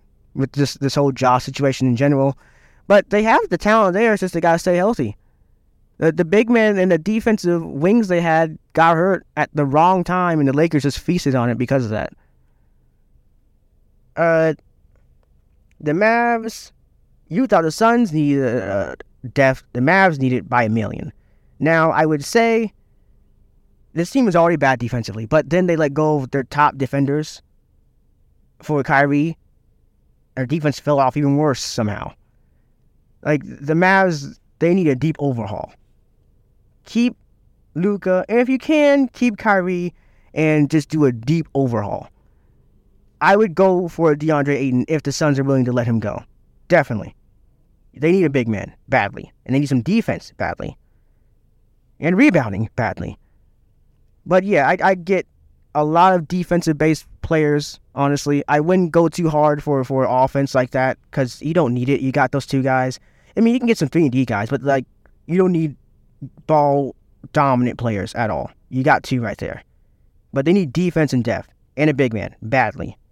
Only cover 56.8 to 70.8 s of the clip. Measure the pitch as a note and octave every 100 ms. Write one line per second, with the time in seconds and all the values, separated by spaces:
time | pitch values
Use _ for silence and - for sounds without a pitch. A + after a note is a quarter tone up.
56.8 | D#3 D3+ - - - D#3+ D3+ D3 C#3+ -
57.8 | _ C3 C#3 C#3+ C#3+ C#3+ - D3+ D#3+ F#3
58.8 | F3 E3+ E3 - D#3+ D3+ D3+ D3+ D3+ C3+
59.8 | B2+ C3 A#2 B2+ C3+ C#3+ C#3 B2+ B2+ C3
60.8 | C3 - _ - B2+ - D3 E3+ C3+ B2
61.8 | B2 C#3 C3 C#3+ C3 C#3+ - C3+ C3 C3
62.8 | B2+ - _ _ _ - A#3 B3 A#3 A3
63.8 | D3 E3 D3+ B2+ B2 G#2 A2+ C#3 C#3 C3+
64.8 | - _ _ _ - F3 F#3 E3+ D#3 A#2+
65.8 | _ _ _ - C3+ _ - D#3 D3 C#3
66.8 | C3 - _ _ - D3+ C#3 B2 B2 -
67.8 | A#2 G#2 F#2 - A2 D2 - _ - B2+
68.8 | C#3 C3+ - B2+ A2 - - - _ _
69.8 | _ _ _ _ _ C#3 D3 G3+ D#3 D#3